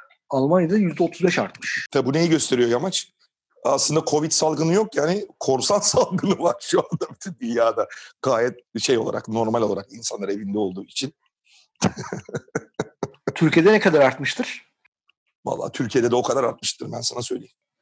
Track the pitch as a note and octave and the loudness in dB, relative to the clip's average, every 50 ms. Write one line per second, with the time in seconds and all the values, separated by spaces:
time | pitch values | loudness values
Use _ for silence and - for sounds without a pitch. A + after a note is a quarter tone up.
0 | - _ _ _ _ _ - C3+ C3 D3 E3+ F#3 E3+ D#3+ F#3+ A3 G3+ E3+ D3 C#3+ | -20 _ _ _ _ _ -2 0 2 4 4 2 2 2 2 2 2 0 0 0
1 | F3 E3 - - E3+ F3 F3 C#3+ G#2+ F#2 - - - - - - - - - C#3 | -2 -2 0 0 0 2 2 0 -2 -4 -6 -10 -8 -8 -6 -6 -8 -2 -2 0
2 | B2 B2 C#3 D#3+ E3+ E3 E3 D3 - - C3+ B2 B2 A#2 A#2 B2 D#3 F#3+ F#3 - | 0 2 2 2 2 2 4 2 2 2 2 2 4 2 2 0 0 -2 -4 -4
3 | - - _ _ _ _ _ _ _ _ _ _ - - C#3 C3+ - - D3+ D#3 | -6 -8 _ _ _ _ _ _ _ _ _ _ 0 0 0 2 2 2 0 0
4 | D#3 - D3 D3+ D#3 D#3+ - - D#3+ D#3 D#3 - D#3+ E3 F3 G#3 A3 G#3+ - - | 0 2 0 0 2 2 2 2 2 2 2 0 0 2 2 2 2 0 0 -2
5 | C#3+ D#3+ F#3 G#3 G3+ - - _ - - C3+ B2+ - - G3+ G3+ G3 - - - | 0 0 0 -2 -4 -8 -12 _ 0 0 0 2 2 2 2 2 2 2 2 2
6 | - - F3+ - - G3+ F#3 - E3 E3+ - - - - - F#3+ - - - - | 2 2 0 -2 0 0 0 0 0 -2 -2 -2 -4 0 0 0 0 0 -4 -6
7 | F3 - - - - G3+ D#3+ - B2+ A2+ A#2 A#2 A#2 A#2 G#2+ A2 G2 - - - | -6 -8 -10 -12 -14 -14 -12 -8 -6 -4 0 2 2 2 2 0 -2 -4 -6 -12
8 | - - - _ - C3+ B2 A2+ A#2+ B2 - - _ _ _ A#2 - - C3 A2+ | -20 -20 -18 _ -2 0 2 2 2 0 -2 -6 _ _ _ -6 0 2 2 2
9 | A2 A2 - A2+ - - A2 A2+ A2+ A2 A2+ A#2+ A2 G#2 G2+ F#2+ G2 - - A2+ | 2 0 -4 -6 -6 -4 -2 0 0 0 2 0 0 0 0 -2 -6 -10 -16 -10
10 | - - A#2+ G#2+ G2+ G2 G2+ G#2 G#2+ G2 G2+ G#2+ G#2 F#2+ F#2 F#2+ - - - - | -10 -8 -8 -6 -6 -6 -6 -6 -6 -4 -2 -2 -2 -2 -4 -8 -12 -10 -8 -8
11 | C3 C#3 - _ _ _ _ _ _ _ _ _ _ _ _ _ - - - - | -8 -8 -10 _ _ _ _ _ _ _ _ _ _ _ _ _ -4 -4 -4 -6
12 | - - - - - - - - - _ _ - - - _ - - - _ _ | -10 -10 -12 -12 -12 -12 -12 -12 -12 _ _ -10 -10 -8 _ -10 -10 -10 _ _
13 | - - - _ _ - - - E3 D#3 - E3 D#3+ G3 A3 G#3 G3+ G3 D#3 D3+ | -12 -12 -12 _ _ -8 -2 0 2 4 4 6 6 6 4 6 4 4 6 6
14 | C#3 B2+ B2+ - C#3 C3 - - B3 - - - - _ _ _ _ _ _ _ | 6 4 4 0 -4 -6 -4 -4 -6 -8 -8 -12 -16 _ _ _ _ _ _ _
15 | _ _ _ _ _ _ _ _ _ - - - - - - - C3+ G#2+ - B2+ | _ _ _ _ _ _ _ _ _ -6 -6 -4 -6 -8 -6 -6 -6 -2 0 0
16 | A#2 A#2+ A#2+ B2 B2 - B2 C3+ B2+ A#2+ A#2 - - - - - C3 - A#2 A#2 | 2 2 2 0 0 0 0 0 0 -2 -4 -4 -6 -8 -8 -8 -10 -12 -10 -6
17 | A#2 - - B2 A#2 - - A#2+ - - _ _ _ _ _ _ | -6 -6 -6 -6 -8 -8 -8 -8 -10 -14 _ _ _ _ _ _